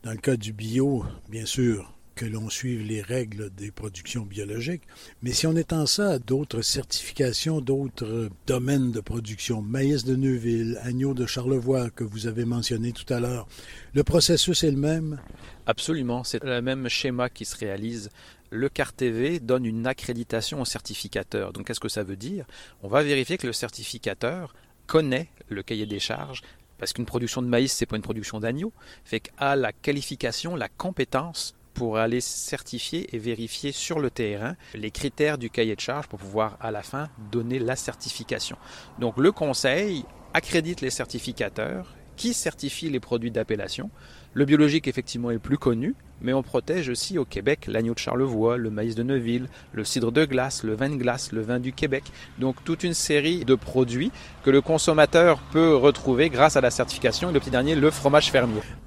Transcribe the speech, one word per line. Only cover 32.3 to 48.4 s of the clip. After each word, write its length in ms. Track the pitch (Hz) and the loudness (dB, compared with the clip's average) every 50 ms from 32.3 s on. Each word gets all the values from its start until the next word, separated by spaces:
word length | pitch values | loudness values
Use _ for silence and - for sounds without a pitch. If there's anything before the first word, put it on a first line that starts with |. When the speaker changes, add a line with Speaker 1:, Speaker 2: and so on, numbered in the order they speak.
| - - - - - 131 - - - 120 - - - 165 - - - | -6 -6 -6 -6 -6 -8 -8 -10 -10 -8 -6 -6 -6 -6 -6 -6 -8
Speaker 2:
et 40 | 113 | -6
vérifier 520 | 107 120 113 110 117 113 - - - 143 | -4 -4 -4 -4 -6 -8 -8 -6 -6 -6
sur 280 | 135 - - - 170 160 | -6 -6 -6 -4 -2 -2
le 100 | 143 123 | -2 -2
terrain 460 | - - 117 104 104 101 110 127 180 - - - - | -2 -2 -2 -2 -2 -4 -4 -6 -8 -8 -14 -14 -12
les 160 | 107 107 107 | -8 -8 -8
critères 480 | - - 160 135 - - 147 151 151 | -6 -4 -6 -6 0 2 2 2 2
du 140 | 135 120 110 | -2 -6 -4
cahier 240 | - - 117 110 104 | 0 0 0 0 0
de 60 | - | -4
charges 260 | - - 127 147 147 | -4 -6 -4 -6 -6
pour 100 | - - | -10 -12
pouvoir 400 | 95 98 98 98 110 110 107 101 - | -14 -12 -4 -2 0 0 0 -2 -6
à 120 | - 113 | -6 -6
la 100 | 110 104 | -6 -6
fin 280 | 101 - - 135 151 147 - 113 107 101 | -8 -8 -8 -8 -8 -8 -12 -16 -12 -4
donner 280 | 107 120 113 117 127 135 | -4 -2 -2 -2 -2 -2
la 160 | 117 120 131 | 0 -2 -2
certification. 840 | - - - - - - - - - 117 - 123 - - - 131 - - - - - - - - - | -2 -4 -8 -8 -8 -10 -10 -10 -10 -8 -8 -6 -6 -6 -8 -10 -12 -16 -18 -18 -18 -18 -18 -6 -2
Donc 180 | 123 117 107 | -2 -2 2
le 140 | 120 139 190 | 4 4 4
conseil 760 | 208 - 160 143 127 - - 131 131 170 208 208 185 143 - - - - - - - | 4 4 -2 -2 -2 0 2 2 2 2 0 -2 -4 -6 -8 -12 -16 -20 -20 -4 -4
accrédite 480 | 165 - - - 170 156 170 175 - | -4 -2 2 2 2 2 2 -4 -4
les 80 | 135 131 | -4 -4
certificateurs 1040 | - - 123 - - 117 - 131 117 - 113 98 - - 107 - - 185 180 - - - - - - | -4 -4 -6 -6 -6 -8 -6 -8 -4 -4 -4 -4 -2 -4 -4 -4 -4 -6 -8 -12 -16 -20 -20 -20 -12
qui 180 | - - 233 233 | -4 -4 -2 -2
certifient 560 | - - 165 - - - 139 - - 165 160 | 0 -2 -4 -4 -4 -8 -8 -8 -6 -6 -2
les 100 | 143 127 | -4 -4
produits 300 | - - 123 117 117 120 | -2 -2 -4 -2 -2 -2
d'appellation. 600 | 110 117 110 - 110 104 101 101 - - - 214 - - - - - - - - - | -2 -2 0 0 -2 -4 -2 -6 -8 -8 -8 -10 -12 -16 -20 -20 -20 -20 -20 -6 2
Le 120 | 127 143 | 2 6
biologique, 420 | 139 147 147 151 147 147 160 143 | 6 8 8 8 6 6 2 0
effectivement, 420 | 139 120 - 120 - - 120 120 120 | 0 -4 -4 -6 -4 -6 -4 -2 -2
est 60 | 117 | -2
le 40 | 110 | -2
plus 200 | - - 135 135 | 0 0 -2 2
connu, 340 | - 135 120 113 131 196 269 - - - - - | 4 2 2 2 0 -2 -4 -6 -10 -20 -16 -6
mais 140 | 117 120 131 | -2 0 0
on 80 | 135 | 0
protège 480 | 123 - - 127 - - 180 185 156 127 | 0 0 -2 -2 0 0 -2 0 0 -2
aussi 300 | 120 - - - 196 170 | -4 -4 -4 -2 -2 -2
au 60 | 127 | -2
Québec 400 | - - 101 98 127 151 - - | -2 -4 -2 2 2 2 2 0
l'agneau 260 | - - 113 113 117 117 | -2 0 0 0 0 -2
de 60 | - | -4
Charlevoix, 580 | - - - 123 135 135 117 107 | -4 -2 0 0 0 2 2 4